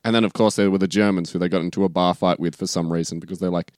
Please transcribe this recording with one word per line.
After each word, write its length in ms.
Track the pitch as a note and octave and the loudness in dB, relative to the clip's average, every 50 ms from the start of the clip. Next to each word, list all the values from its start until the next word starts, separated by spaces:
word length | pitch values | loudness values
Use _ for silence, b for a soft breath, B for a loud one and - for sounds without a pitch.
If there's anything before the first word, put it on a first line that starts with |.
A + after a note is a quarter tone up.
| _ | _
And 100 | A2+ A2+ | 0 2
then, 100 | A#2 A2+ | 2 2
of 80 | G2+ - | 0 2
course, 220 | - A2+ G#2+ - | 2 2 2 4
there 140 | - G2+ G2 | 2 2 2
were 80 | F#2+ G2 | 2 2
the 80 | G2 | 0
Germans 460 | F#2 E2+ G2+ G#2+ G#2 G2 F#2 E2+ D#2+ | 0 2 2 2 2 2 0 -2 -4
who 60 | - F2+ | -4 -2
they 100 | F2+ F2 | -2 0
got 140 | E2+ F#2+ | 0 0
into 220 | D#2+ F2+ - - G2 | -2 -2 -2 0 -2
a 40 | F#2+ | 0
bar 260 | E2 F2+ F2+ F2+ F2 | 2 2 2 2 2
fight 240 | - - F#2 F2 - | 2 2 0 0 2
with 160 | F2 E2+ D#2+ | -2 -6 -4
for 120 | - G2 | -4 -8
some 260 | F#2 - F2+ E2+ E2 | -4 -4 -4 -2 -2
reason 260 | E2+ E2+ E2 - E2+ E2+ | -2 -2 -4 -4 -6 -10
because 220 | D#2+ D#2+ F#2+ F2 | -10 -10 -8 -6
they're 100 | F#2+ F2+ | -4 -2
like, 220 | F2 F2 E2+ - _ | -2 -4 -6 -6 _